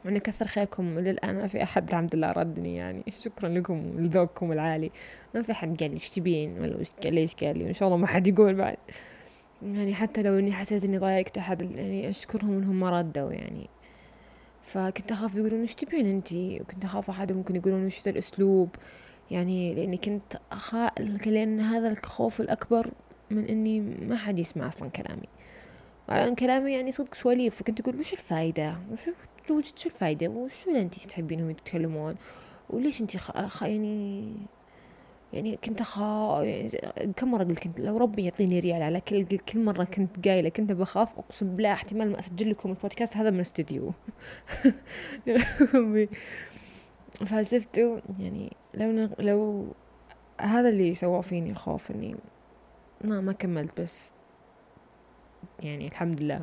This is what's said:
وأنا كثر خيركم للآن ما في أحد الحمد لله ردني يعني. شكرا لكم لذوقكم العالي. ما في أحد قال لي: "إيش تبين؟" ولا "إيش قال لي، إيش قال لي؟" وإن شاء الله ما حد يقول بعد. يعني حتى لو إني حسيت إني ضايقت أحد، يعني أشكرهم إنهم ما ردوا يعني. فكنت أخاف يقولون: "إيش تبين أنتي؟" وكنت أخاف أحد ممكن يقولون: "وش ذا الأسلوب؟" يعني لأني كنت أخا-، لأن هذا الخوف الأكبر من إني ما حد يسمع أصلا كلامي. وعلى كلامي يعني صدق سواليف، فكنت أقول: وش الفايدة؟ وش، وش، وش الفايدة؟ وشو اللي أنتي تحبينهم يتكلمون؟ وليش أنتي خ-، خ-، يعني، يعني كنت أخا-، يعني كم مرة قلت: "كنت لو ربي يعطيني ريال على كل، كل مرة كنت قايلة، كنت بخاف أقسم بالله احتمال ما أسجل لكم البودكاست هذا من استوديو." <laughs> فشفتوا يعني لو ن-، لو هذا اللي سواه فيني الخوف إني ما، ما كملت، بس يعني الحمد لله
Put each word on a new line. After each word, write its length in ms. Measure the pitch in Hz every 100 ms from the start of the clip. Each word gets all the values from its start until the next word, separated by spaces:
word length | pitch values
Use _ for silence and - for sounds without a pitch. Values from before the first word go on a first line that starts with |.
وأنا 140 | 190 202
كثر 280 | 208 - 214
خيركم 520 | 208 202 - 180 160
للآن 360 | 185 190 190
ما 120 | 196 202
في 160 | 202
أحد 260 | - 190 165
الحمد 260 | 175 165
لله 180 | 160 156
ردني 440 | 175 165 160 175 175
يعني. 280 | 180 185 - -
شكرا 300 | 233 - 175
لكم 440 | 175 175 160 165 170
لذوقكم 540 | 170 180 170 - 170
العالي. 380 | 156 160 160 156 - - - -
ما 80 | 226
في 100 | 226
أحد 280 | 220 175 165
قال 100 | 156
لي: 60 | 156
"إيش 140 | -
تبين؟" 480 | 196 175 160 151 87
ولا 180 | - -
"إيش 120 | - -
قال 100 | -
لي، 60 | 165
إيش 140 | 160
قال 240 | - 151 165
لي؟" 60 |
وإن 80 | 170
شاء 160 | 180 196
الله 100 | 175
ما 80 | 190
حد 200 | 185 185
يقول 280 | 190 208
بعد. 220 | 190 - - - - - - - - - -
يعني 320 | 202 202 202
حتى 280 | 196 220 220
لو 160 | 202 196
إني 140 | 202
حسيت 320 | 190 196 208
إني 140 | 196 190
ضايقت 400 | 190 190 185 202
أحد، 240 | 185 180
يعني 480 | 180 135 196 196 196
أشكرهم 480 | 196 - 214 208 196
إنهم 220 | 196 190
ما 100 | 185
ردوا 420 | 175 165 143 139
يعني. 360 | - - - - - - - - - - - - -
فكنت 500 | - 190 185 196 196
أخاف 220 | 208 220
يقولون: 260 | 196 214 226
"إيش 140 | 226
تبين 320 | - 285 339 208
أنتي؟" 540 | 196 185 170 185 -
وكنت 240 | - 185
أخاف 260 | 190 196 202
أحد 220 | 185 175
ممكن 240 | 190 190 180
يقولون: 300 | 190 190 190
"وش 180 | -
ذا 60 | 202
الأسلوب؟" 580 | - - - 196 190 180 - - - - - -
يعني 440 | 180 180 185 175
لأني 220 | 165 170 180
كنت 400 | 202 208 - - -
أخا-، 480 | 208 - 226 233 - 214 202 214
لأن 340 | 214 220 220
هذا 280 | 220 226 226
الخوف 520 | 214 - - 233 -
الأكبر 500 | 220 214 - 233 233 - - - -
من 140 | 214
إني 360 | 214 220 220 220
ما 360 | 208 - - 233
حد 220 | 208 185
يسمع 300 | 170 160 -
أصلا 200 | - -
كلامي. 400 | - - - - - - - - - - - -
وعلى 260 | 208 240
كلامي 380 | 247 254 254 277
يعني 200 | 262 254
صدق 220 | 262 254
سواليف، 420 | - 247 247 240 -
فكنت 240 | - 220
أقول: 200 | 254 254
وش 120 | 320
الفايدة؟ 640 | 381 - 160 165 160 151 165 196
وش، 160 | 226 339 359 - - -
وش، 220 | 302 -
وش 120 | - 330
الفايدة؟ 420 | - 175 151 170
وشو 420 | 226 262 - 370
اللي 100 | 285
أنتي 280 | 180 - -
تحبينهم 420 | - 160 165 165
يتكلمون؟ 640 | 160 - 175 165 156 156 - - - - - -
وليش 300 | 233 285 269
أنتي 180 | 208 185
خ-، 280 | - - 196
خ-، 160 | -
يعني، 720 | 208 214 214 214 202 196 214 214 202 - - - - - - - -
يعني 240 | - 214 -
كنت 180 | 220 214
أخا-، 580 | 233 202 208 214 214 -
يعني 280 | 214 - 220 - - - 202 185
كم 140 | 254
مرة 140 | 226
قلت: 140 | 175 165
"كنت 220 | 175 170
لو 160 | 202 220
ربي 280 | 240 208
يعطيني 360 | 180 - 190 180
ريال 220 | 175 170
على 180 | 151 175
كل، 240 | - 202
كل 400 | 175 196 - 220
مرة 200 | 214 185
كنت 440 | 180 202 185 185 196
قايلة، 200 | 185 165
كنت 240 | - 214
بخاف 460 | 180 190 196 226 -
أقسم 380 | - - 196 185
بالله 160 | 214
احتمال 380 | 190 - 208 214
ما 80 | 202
أسجل 320 | - 175 214
لكم 200 | 208 190
البودكاست 460 | 190 202 - 233 208
هذا 140 | 220
من 100 | 185
استوديو." 520 | 175 - 151 139 - 180 - - - - - - 269 - - - - 277 -
<laughs> 840 | 240 - - 254 269 220 214 208 208 - - - - - - - - - - 196
فشفتوا 760 | 214 202 240 233 - 233 226 - 190
يعني 340 | 185 202 - - -
لو 180 | - 220
ن-، 180 | 220 214 -
لو 480 | 202 208 214 202 - - - - - - - -
هذا 280 | 208 233 247
اللي 260 | 202 175
سواه 260 | 175 180 180
فيني 300 | 185 180 170
الخوف 400 | 208 - 156 -
إني 260 | 208 - - - - - - - - - -
ما، 160 | 214 208
ما 120 | 190
كملت، 480 | 196 185 165 156 -
بس 320 | 175 - - - - - - - - - _ _ - - - - 180 -
يعني 260 | 156 147 147
الحمد 340 | - 170 151
لله 220 | 147 135